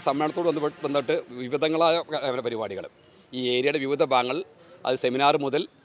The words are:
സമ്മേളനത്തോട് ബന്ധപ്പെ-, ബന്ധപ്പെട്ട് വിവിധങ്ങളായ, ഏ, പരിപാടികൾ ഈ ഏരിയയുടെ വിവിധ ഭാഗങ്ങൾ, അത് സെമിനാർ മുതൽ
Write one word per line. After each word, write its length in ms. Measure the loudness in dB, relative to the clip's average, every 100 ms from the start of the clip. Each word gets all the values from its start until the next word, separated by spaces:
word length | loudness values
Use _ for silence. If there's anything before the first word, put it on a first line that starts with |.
| 0
സമ്മേളനത്തോട് 420 | 0 0 0 0
ബന്ധപ്പെ-, 320 | 0 -2 -4
ബന്ധപ്പെട്ട് 300 | -2 -2 0 -2 -4 -10
വിവിധങ്ങളായ, 540 | -6 -2 0 4 4 2 0 -4 -2
ഏ, 40 | -2 -4
പരിപാടികൾ 360 | -4 -4 -6 -10 -16 _ -20 _ -4
ഈ 20 | 0
ഏരിയയുടെ 260 | 2 2 0
വിവിധ 180 | 0 0 2
ഭാഗങ്ങൾ, 240 | 4 2 -2 -8 -16 -20 -8 -2
അത് 100 | 0
സെമിനാർ 320 | 0 2 4 4
മുതൽ 180 | 0 -2 -4 _